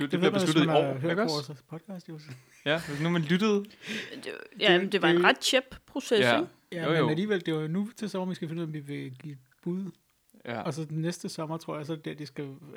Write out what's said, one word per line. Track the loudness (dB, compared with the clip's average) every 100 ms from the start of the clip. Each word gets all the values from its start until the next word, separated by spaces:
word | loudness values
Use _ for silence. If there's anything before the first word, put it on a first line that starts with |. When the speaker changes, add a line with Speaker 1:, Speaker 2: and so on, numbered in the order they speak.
| 0
Speaker 1:
det | 4
blev |
Speaker 2:
ved | 4
man, | 4
Speaker 1:
besluttet | 4 4
i |
Speaker 2:
hvis | 6
man | 4
har | 4
Speaker 1:
år, | 0
Speaker 2:
hørt | -2
Speaker 1:
ikke | 0
også? | 0 -2 -4
Speaker 2:
vores | -14 -14
podcast, | -16 -12 -14 -12
jo. | -16 -16 -18 _ -8
Speaker 1:
Ja, | -2 -2 -2
hvis | -2
nu | 0
man | 2
lyttede. | 2 2 4 2 0 -14 -10 -8 -8
Speaker 3:
Det, | -12 -12 -12 -12 0
ja, | 4 6
Speaker 2:
Det, | 4
Speaker 3:
det | 2
var | 4
en | 6
Speaker 2:
det |
Speaker 3:
ret | 6 4
tjep | 2 2 0 -18 _
proces, | -8 0 4
Speaker 1:
Ja. | 6 4
Speaker 3:
ikke? | 0 _ -12
Speaker 2:
Ja, | -4
Speaker 1:
Jo, | 0
Speaker 2:
men | 2
Speaker 1:
jo. | 2
Speaker 2:
alligevel, | 2 0 -2 -2
det |
var | -4 -2
nu | -2 -4 -6
til | -6
sommer, | -4 -4
vi |
skal | -6 -6
finde | -6
ud | -6
af, |
om |
vi | -8
vil | -8 -10 -10 -12
give | -16 -16 _ _
bud. | -6 -4 -6 -12 _ _ _ -16
Speaker 1:
Ja. | -8 -6
Speaker 2:
Og | -6
så | -6
den | -6 -4
næste | -4 -6 -10
sommer, | -8 -8 -8
tror | -6 -8
jeg, | -6
så |
er | -8
det |
der, | -8
de | -10 -12
skal | -10 -12 -12 -18